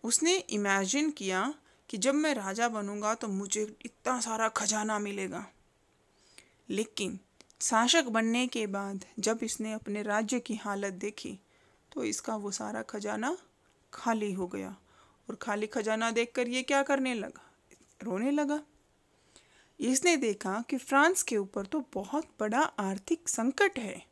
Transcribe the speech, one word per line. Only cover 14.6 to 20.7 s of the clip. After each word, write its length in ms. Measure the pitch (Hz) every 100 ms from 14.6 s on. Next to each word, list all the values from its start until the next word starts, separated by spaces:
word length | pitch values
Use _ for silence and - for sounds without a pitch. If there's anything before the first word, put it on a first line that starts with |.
| 190 196 _ - - _ -
और 60 | -
खाली 320 | - 208 214
खजाना 440 | 247 214 220 226
देखकर 360 | 233 240 - 240
ये 160 | 254
क्या 200 | 254 277
करने 300 | 277 277 262
लगा? 380 | 240 196 - - _ _ - _ _
रोने 280 | 214 190 247
लगा। 300 | 294 285 302 302 _ _ _ _ _ _ - _ _ _ _
इसने 380 | 233 262 349 320
देखा 460 | 240 196 190 202
कि 80 | 240